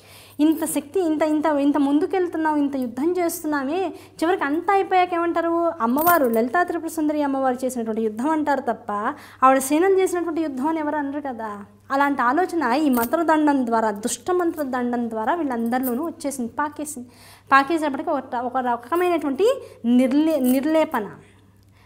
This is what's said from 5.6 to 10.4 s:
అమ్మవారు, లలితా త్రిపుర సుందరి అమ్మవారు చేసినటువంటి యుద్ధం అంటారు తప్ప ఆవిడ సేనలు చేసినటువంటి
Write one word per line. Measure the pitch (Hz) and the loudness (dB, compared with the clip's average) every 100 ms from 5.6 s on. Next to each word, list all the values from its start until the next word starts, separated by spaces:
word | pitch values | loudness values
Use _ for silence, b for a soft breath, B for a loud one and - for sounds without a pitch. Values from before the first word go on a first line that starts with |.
| 339 330 | 0 0
అమ్మవారు, | 226 247 349 339 254 | -2 2 4 4 4
లలితా | 226 247 349 | 2 0 0
త్రిపుర | 349 330 320 | 0 -2 -6
సుందరి | 320 302 302 | -4 -2 0
అమ్మవారు | 285 269 262 254 | -2 0 -2 -2
చేసినటువంటి | 254 247 226 214 | -4 -4 -4 -2
యుద్ధం | 220 214 277 | -2 -2 -2
అంటారు | 311 294 269 | 0 0 0
తప్ప | 240 220 - 202 226 302 B B | -2 -6 -6 -4 -4 -6 B B
ఆవిడ | 262 269 | 4 4
సేనలు | 269 302 381 381 | 2 2 4 4
చేసినటువంటి | 370 349 339 311 | 2 0 -2 -2